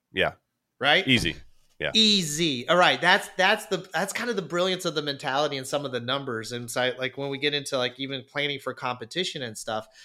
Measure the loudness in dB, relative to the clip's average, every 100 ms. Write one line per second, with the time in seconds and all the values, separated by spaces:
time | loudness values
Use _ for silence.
0 | _ 0 0 0 _ _ _ _ 2 4
1 | 4 4 2 -4 -10 -20 _ -6 0 4
2 | 4 4 0 0 -2 -2 2 6 6 6
3 | 4 4 2 2 2 2 0 -6 -4 -4
4 | -4 -4 -4 -4 -2 0 0 0 -2 -2
5 | -4 -4 -2 0 0 -2 -4 -4 -2 -4
6 | -2 -2 -2 -6 -6 -8 -4 0 0 0
7 | -4 -4 -6 -2 0 -2 -2 -2 -2 -4
8 | -8 -8 -8 -4 -4 -4 -8 -6 -4 -6
9 | -6 -4 -4 -6 -8 -8 -6 -6 -6 -16